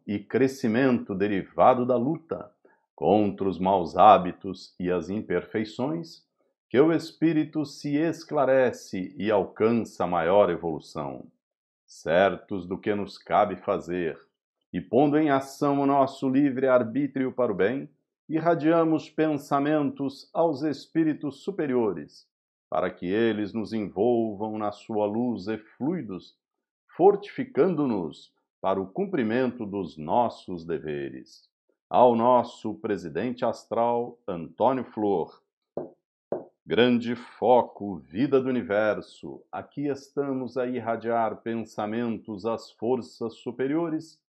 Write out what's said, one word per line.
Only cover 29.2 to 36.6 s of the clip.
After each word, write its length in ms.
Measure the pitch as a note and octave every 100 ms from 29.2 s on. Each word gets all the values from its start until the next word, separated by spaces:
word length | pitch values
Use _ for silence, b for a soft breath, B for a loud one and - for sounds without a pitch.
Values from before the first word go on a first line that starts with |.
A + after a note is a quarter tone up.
| A2 A#2+ C3 A#2 G#2
dos 320 | G2 D#2+ D#2
nossos 680 | D#2 A2 A#2 - - F2
deveres. 800 | E2 D#2 D2+ D2 C2+ C2 - - _ _ _ _ -
Ao 260 | F#2 B2 A#2
nosso 560 | A#2+ B2 A#2 - A2 G#2
presidente 680 | A2 G2 E2+ D2+ A#2+ A#2+
astral, 760 | A#2+ - - A2 A#2 A#2+ A#2+ - -
Antônio 580 | F2 E2 - A2+ C3
Flor. 580 | A#2 - G#2 F#2 D2 - _ _ _ - - - _ _ - - - _